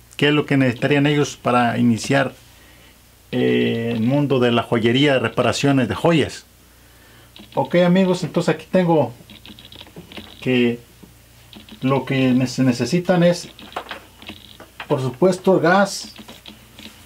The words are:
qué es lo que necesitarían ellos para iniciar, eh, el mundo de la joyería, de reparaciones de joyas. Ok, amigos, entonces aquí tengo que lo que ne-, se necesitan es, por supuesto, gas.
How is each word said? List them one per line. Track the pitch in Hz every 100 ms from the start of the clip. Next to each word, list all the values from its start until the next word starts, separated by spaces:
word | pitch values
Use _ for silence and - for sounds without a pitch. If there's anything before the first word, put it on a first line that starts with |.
| - -
qué | 143
es |
lo | 147 147
que | 143
necesitarían | 131 117 135 143 147
ellos | 147 139 -
para | 127 123 117 113
iniciar, | 120 110 - 139 131 - - - - - - - _ _ _
eh, | 127 127 123 120 117 117
el | 117
mundo | 113 143 143 135
de | 120
la | 117
joyería, | - 120 113 127 147
de | 131
reparaciones | 113 - 123 - 139 135 113
de |
joyas. | 95 165 165 98 - - _ _ _ - - - - - - -
Ok, | - 135 175
amigos, | 175 185 185 175
entonces | - 170 165
aquí | 156 -
tengo | 185 175 160 123 - - - - - - - - - - - - -
que | 127 123 120 117 - - - - - - - - - -
lo | 127 135
que | - 135 131
ne-, | 127 131
se | -
necesitan | 131 123 120 170 175 180
es, | 175 170 - - - - - - - - - - - - - - -
por | 139
supuesto, | 127 - 180 180 190 175
gas. | 160 196 196 - - - - - - - - - - -